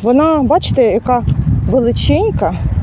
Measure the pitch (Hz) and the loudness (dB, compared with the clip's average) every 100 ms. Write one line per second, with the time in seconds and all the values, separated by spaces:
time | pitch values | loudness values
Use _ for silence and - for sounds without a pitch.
0 | 214 254 320 311 247 339 - - 226 240 | 0 2 2 2 2 0 0 0 2 2
1 | - 247 - - - - - 247 240 - | 0 -2 0 -2 0 0 0 0 0 0
2 | - 294 440 185 175 180 - - | 0 0 0 0 -2 -2 -4 -2